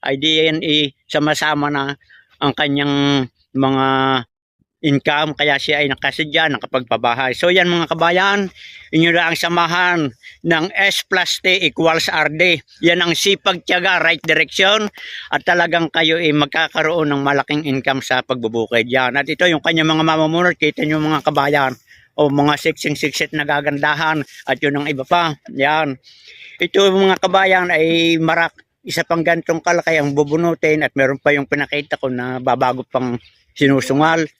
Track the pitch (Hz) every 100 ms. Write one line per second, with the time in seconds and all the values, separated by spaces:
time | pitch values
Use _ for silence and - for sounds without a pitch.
0 | 127 135 147 156 160 156 160 151 147 _
1 | _ 156 151 151 151 151 147 147 135 139
2 | _ - _ _ 147 - 151 143 143 143
3 | 143 143 127 _ _ 131 135 135 135 135
4 | 135 131 117 _ _ _ _ _ 160 139
5 | - 147 156 147 147 139 - 147 147 135
6 | 139 - 156 151 160 135 - 131 123 113
7 | 120 120 131 123 175 185 175 175 165 165
8 | 165 175 196 202 190 - - - - 160
9 | 165 170 165 165 170 175 170 175 180 175
10 | 147 - - - 170 165 170 208 196 185
11 | - 190 175 - 185 185 175 127 165 160
12 | - 165 151 156 180 165 - - 165 170
13 | 175 156 - 196 - 180 - 180 180 180
14 | 160 170 160 156 160 - 190 214 208 -
15 | - - - - - 175 170 170 165 165
16 | 160 160 170 147 143 156 156 160 156 170
17 | 151 143 139 143 135 147 151 135 135 135
18 | - 127 - 127 113 117 110 120 117 127
19 | 127 127 143 151 180 160 165 165 160 156
20 | 160 160 156 165 180 160 151 - 151 156
21 | 151 156 151 147 143 147 135 127 _ -
22 | _ - 151 143 143 147 160 156 165 143
23 | 151 - 151 156 147 147 143 143 151 147
24 | 160 156 139 - - 135 147 143 147 143
25 | 131 175 165 147 - 135 139 156 156 131
26 | - - - - - - 175 196 196 190
27 | 190 185 185 190 190 185 180 165 160 165
28 | 165 165 160 165 165 _ _ _ - 160
29 | 160 170 165 170 - 165 180 170 165 160
30 | 147 143 147 156 170 165 156 156 143 -
31 | 135 139 - 147 139 147 143 147 147 147
32 | 139 127 127 127 127 123 131 127 127 127
33 | 127 120 - _ _ - 139 139 127 135
34 | 156 165 156 _